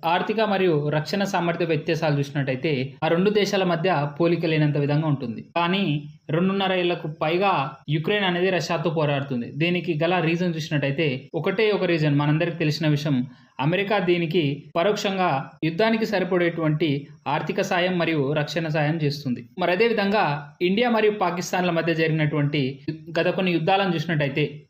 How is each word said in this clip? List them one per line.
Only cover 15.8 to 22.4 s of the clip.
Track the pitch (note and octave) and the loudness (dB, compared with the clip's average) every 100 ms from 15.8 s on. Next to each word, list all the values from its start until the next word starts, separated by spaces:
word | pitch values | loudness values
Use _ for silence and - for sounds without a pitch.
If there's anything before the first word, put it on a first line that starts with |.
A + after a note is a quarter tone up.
| A3 A3+ A3 | 2 2 0
సరిపడేటువంటి | G3+ F3+ F#3 E3+ E3 D#3 D3+ E3+ C#3+ - - - D3 | 0 0 2 2 0 0 2 0 -2 -6 -12 -4 -2
ఆర్థిక | - G3 F#3+ | -2 -2 0
సాయం | F#3 F3+ F#3 | 0 0 0
మరియు | E3 D#3+ C3+ D3+ | 0 0 0 0
రక్షణ | D3 E3+ D#3+ D#3 | -2 -4 -2 0
సాయం | D3 E3 | 0 0
చేస్తుంది. | D3 C#3+ C3 A#2+ - - | -2 -2 -4 -6 -8 -4
మరి | F3 F#3 | 0 2
అదేవిధంగా | A#3 G#3+ G3+ G#3 E3+ C#3+ - - F3 | 2 2 2 2 0 -2 -8 -4 0
ఇండియా | G3 A#3+ A3+ | 2 2 4
మరియు | G#3+ G#3 | 2 2
పాకిస్తాన్ల | F3+ F3 F3 F#3+ F3+ E3 | -2 -2 -4 -2 0 0
మధ్య | E3 D#3+ | 0 2
జరిగినటువంటి | D#3+ D#3 D3+ D3+ | 2 2 0 2